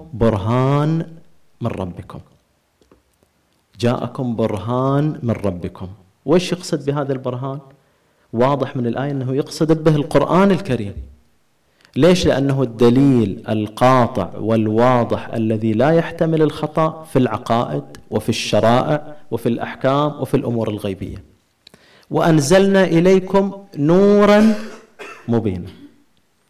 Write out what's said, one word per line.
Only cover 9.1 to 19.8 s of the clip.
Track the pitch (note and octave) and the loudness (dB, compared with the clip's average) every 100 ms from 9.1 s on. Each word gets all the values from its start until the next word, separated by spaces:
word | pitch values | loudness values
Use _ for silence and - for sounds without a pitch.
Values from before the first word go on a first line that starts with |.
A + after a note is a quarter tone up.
أنه | C#3 B2+ | -6 -4
يقصد | C3 D3+ - D#3 D#3+ | -4 -4 -2 0 2
به | D#3+ D3+ | 2 0
القرآن | C#3+ C#3+ C3+ E3 G3+ | 0 0 2 2 2
الكريم. | F3+ - A#2+ G2+ - - - _ _ _ _ _ _ _ - | 2 -2 -6 -6 -12 -16 -20 _ _ _ _ _ _ _ 2
ليش؟ | D#3 F3+ D#3 | 4 4 2
لأنه | B2+ C#3 C3+ | 2 0 0
الدليل | B2+ A2+ A#2+ B2 C#3 B2 G#2 F2 - | -2 4 4 6 4 4 2 -2 -4
القاطع | A2 G#2 - B2+ C3 A#2 - F2+ G2+ | -4 -4 2 4 4 2 0 -6 -6
والواضح | G#2 A2+ A2 A2 A#2+ B2 A2+ G#2 - | -2 0 2 2 4 4 0 -4 -6
الذي | A2+ A2 A2 A2 | -4 -2 0 0
لا | G#2+ C3+ | 2 2
يحتمل | E3 D#3+ - E3 D#3+ | 2 0 -2 -2 2
الخطأ | D#3 - D3+ D#3+ D#3+ - | 0 0 -6 -2 -2 -2
في | - C3+ | -4 0
العقائد | B2 G#2+ - A#2 B2+ C#3+ C#3 - - | 0 -2 -2 -2 0 -6 -10 -18 -6
وفي | A2 - | -6 -4
الشرائع | A2+ - B2+ A2 B2 - D3+ - - - | -4 0 2 4 2 2 -2 -6 -18 -10
وفي | A#2+ B2 | -6 -4
الأحكام | A#2 - - | -4 -6 -4